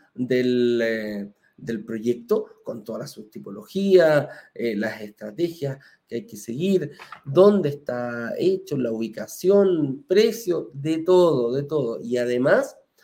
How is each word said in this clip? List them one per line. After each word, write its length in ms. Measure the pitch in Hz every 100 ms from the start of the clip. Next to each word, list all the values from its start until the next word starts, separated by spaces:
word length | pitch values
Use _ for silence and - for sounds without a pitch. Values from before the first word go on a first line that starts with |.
| _ -
del, 640 | 127 127 127 123 120 120
eh, 520 | 113 113 107 104 98 - _ _
del 260 | 127 113
proyecto, 760 | - 110 113 120 - 214 - _
con 200 | - 117
toda 160 | 104 113
la 80 | 143
subtipología, 1200 | - 107 104 101 101 104 190 196 185 160 147 139 - -
eh, 220 | - 117 104
las 260 | 110 -
estrategias 800 | 107 - 107 104 170 165 139 135 - _ _
que 80 | 117
hay 100 | 104
que 120 | 104
seguir, 540 | - 117 185 185 143 - - - -
dónde 440 | 139 202 202 147
está 640 | 143 - 123 120 120 117 -
hecho, 400 | 165 190 - 143
la 140 | 120
ubicación, 1160 | 110 113 107 107 - 180 202 196 175 147 131 -
precio, 640 | 185 233 - - 165 143
de 260 | 143 147 160
todo, 540 | 160 185 175 147 117
de 100 | 131
todo. 380 | 139 151 120 110
Y 160 | 117 123
además, 600 | 120 123 135 214 277 - _ _